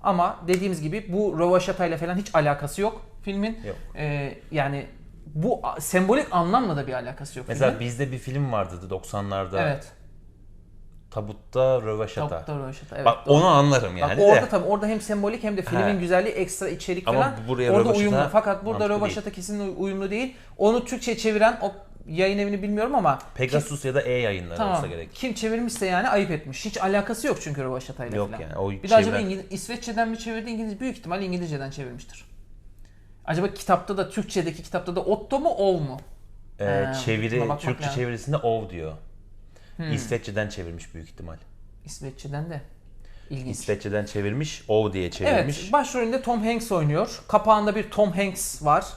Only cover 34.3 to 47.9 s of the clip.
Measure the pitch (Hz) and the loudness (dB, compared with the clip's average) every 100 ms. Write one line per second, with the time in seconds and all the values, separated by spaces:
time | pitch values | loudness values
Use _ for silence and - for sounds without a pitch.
34.3 | 196 165 156 - 185 180 180 180 208 - | -2 -2 -6 -6 -6 -4 -4 0 -2 0
35.3 | 269 320 247 196 180 143 127 - - - | 0 0 2 2 2 -2 -8 -14 -20 -20
36.3 | - - - 101 98 98 - 117 110 113 | -20 -20 -4 0 0 0 -2 -2 0 0
37.3 | 120 - 147 147 123 147 139 123 117 135 | 0 0 -2 -2 -2 -2 -2 -4 -4 -2
38.3 | 143 117 113 90 87 78 78 - - - | 0 0 0 -4 -8 -8 -10 -14 -18 -20
39.3 | - - - - - 160 147 113 120 - | -20 -20 -20 -20 -10 -4 -4 -2 -4 -2
40.3 | 104 104 98 85 82 - 82 80 - 87 | -2 -2 -4 -10 -10 -12 -14 -16 -14 -14
41.3 | 80 - - - - - - 139 131 143 | -14 -18 -20 -20 -18 -16 -12 -12 -12 -8
42.3 | 143 165 151 - - - - - - - | -8 -6 -10 -12 -20 -20 -20 -18 -18 -12
43.3 | 135 127 - - 101 104 104 101 104 101 | -10 -8 -8 -4 -2 0 -2 -2 -2 -2
44.3 | 120 156 - - 107 107 95 87 - 233 | -2 -4 -8 2 4 4 0 -4 0 2
45.3 | 233 143 143 185 285 285 254 226 262 262 | 4 2 -4 2 2 2 -2 0 -2 0
46.3 | 233 220 233 226 185 147 151 220 - - | 0 0 0 0 2 2 2 0 -4 2
47.3 | 214 208 214 208 208 - | 2 6 6 6 0 -2